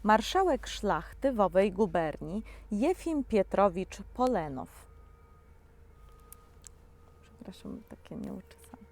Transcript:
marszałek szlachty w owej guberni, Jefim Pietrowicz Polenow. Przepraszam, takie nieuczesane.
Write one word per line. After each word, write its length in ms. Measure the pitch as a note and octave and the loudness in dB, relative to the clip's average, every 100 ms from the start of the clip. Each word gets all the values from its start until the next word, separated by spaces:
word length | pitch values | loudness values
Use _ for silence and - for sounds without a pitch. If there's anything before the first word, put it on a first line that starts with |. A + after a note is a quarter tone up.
marszałek 640 | G#3 G#3+ - F#4 F#4+ C4 - | 6 4 4 2 4 2 -2
szlachty 640 | - G3+ D#3+ - - C4+ | -4 0 0 -2 -2 0
w 80 | A#3 | 4
owej 320 | F#3 F3+ G3+ | 4 6 4
guberni, 680 | F#3 G#3 E3+ D#3 - D3+ G3+ - - - | 2 0 2 -2 -4 -8 -8 -8 -18 -6
Jefim 540 | G3+ C#4+ F#4 E4 D#4 | 0 0 0 -2 -2
Pietrowicz 760 | B3+ A3 F#3 - G3 E3+ F#3 - - | 2 2 2 2 2 2 -8 -12 -14
Polenow. 720 | - B3+ G#3+ D#3 C3 E2+ - - - - - - - - - - - - - - - - - - - - - - - - - | -2 0 0 -4 -8 -12 -16 -20 -20 -20 -20 -20 -20 -20 -20 -20 -20 -20 -20 -20 -20 -20 -20 -20 -20 -20 -20 -20 -20 -20 -20
Przepraszam, 600 | - - - - - - - | -20 -20 -20 -16 -14 -14 -16
takie 280 | - - - | -20 -14 -12
nieuczesane. 680 | - G3 - - - - G#3 | -10 -12 -16 -20 -20 -20 -20